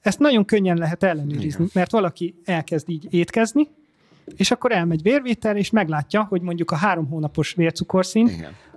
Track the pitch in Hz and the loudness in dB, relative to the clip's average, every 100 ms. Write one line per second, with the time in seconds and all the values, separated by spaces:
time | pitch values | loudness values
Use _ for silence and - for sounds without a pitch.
0 | 214 - 294 240 196 214 185 170 165 175 | -2 2 4 4 2 2 2 0 -2 0
1 | 190 156 143 147 156 143 170 190 175 226 | 0 0 -4 -4 -4 -2 -2 0 0 0
2 | 185 - 170 - - 170 151 160 - 160 | -2 -4 -10 -8 -4 -4 -2 -6 -4 -10
3 | - 175 170 226 226 285 302 _ _ _ | -2 -2 0 0 0 0 -2 _ _ _
4 | _ _ - - 196 247 254 208 170 160 | _ _ -20 -4 -2 2 2 2 2 2
5 | 175 277 254 220 220 208 190 220 165 151 | 2 2 0 -2 0 0 2 0 2 -2
6 | 143 208 208 185 180 170 165 156 202 175 | 0 -2 0 -2 -4 -4 -4 0 0 0
7 | 143 160 151 - 147 - 165 - 175 185 | -2 -4 -4 -2 -2 0 0 0 -2 0
8 | 180 220 233 82 160 - - | 2 2 2 0 -10 -16 -20